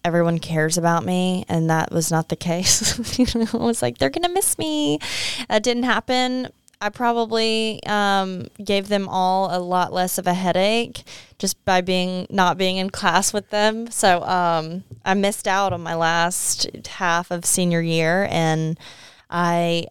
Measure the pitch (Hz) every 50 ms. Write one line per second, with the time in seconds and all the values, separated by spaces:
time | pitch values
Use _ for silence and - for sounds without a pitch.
0 | - 175 165 175 170 170 170 165 - - 165 156 156 160 165 175 165 170 170 170
1 | - 180 180 180 180 185 185 185 - - - 165 165 160 160 160 - - - 170
2 | 165 - 165 160 165 - 165 - - 175 165 175 190 - - - 220 - - -
3 | 226 - - - 254 - - 233 226 220 - 233 233 240 233 - 240 240 240 -
4 | 269 277 277 330 349 349 349 381 403 - - - 320 311 302 302 294 285 294 302
5 | - - - - - - - - 247 - 208 214 214 247 240 240 247 247 220 214
6 | - - 254 254 254 254 254 254 254 - - _ _ _ _ _ 208 208 208 -
7 | 247 233 233 233 233 220 226 226 220 220 220 220 220 220 214 - - - 208 208
8 | 202 202 196 196 190 190 185 180 - - - - 208 196 202 196 196 202 208 196
9 | 196 - - 185 185 185 185 190 190 180 180 180 180 175 180 180 175 - - 180
10 | 180 185 - - 185 180 180 180 185 180 170 180 190 208 220 233 233 - - -
11 | - - - - - - _ _ - 190 - - _ 202 185 185 185 185 185 180
12 | 180 185 185 180 180 - - 196 185 180 180 180 190 185 185 190 185 196 - -
13 | 202 185 165 180 196 - - 208 196 - 214 208 208 220 220 226 233 233 - -
14 | - 196 180 175 - - 185 180 180 170 165 160 156 160 170 185 - - - -
15 | - - 190 202 196 196 208 - - 214 190 196 202 190 180 170 170 165 170 165
16 | 165 160 170 170 170 175 185 - - - - - - - - - - - - -
17 | 190 175 165 170 180 - 180 170 170 - - 190 180 175 170 170 165 165 165 165
18 | 160 160 170 190 202 - - 165 165 160 160 160 160 160 160 - - - - -
19 | - - - - _ _ - 175 175 175 170 170 170 170 170 170 165 -